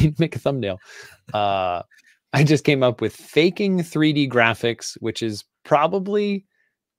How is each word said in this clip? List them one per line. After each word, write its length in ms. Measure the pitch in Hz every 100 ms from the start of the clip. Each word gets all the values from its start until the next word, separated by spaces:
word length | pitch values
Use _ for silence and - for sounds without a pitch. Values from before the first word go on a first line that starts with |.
need 140 | 151 151
to 40 |
make 140 | 165 123
a 40 |
thumbnail," 400 | 139 139 101 92 - - - - -
uh, 500 | 107 104 98 92 87 - _ _ _ _
I 100 | -
just 200 | 147 151
came 180 | - 139
up 160 | 127 113
with 140 | 110 -
faking 680 | - - 170 - 202 185
three 280 | 165 160 156
D 140 | 147 139
graphics, 680 | 120 117 110 117 113 - -
which 200 | 110 107
is 220 | 113 104 - _
probably 840 | - 147 160 196 190 208 202 202 - _ _ _ _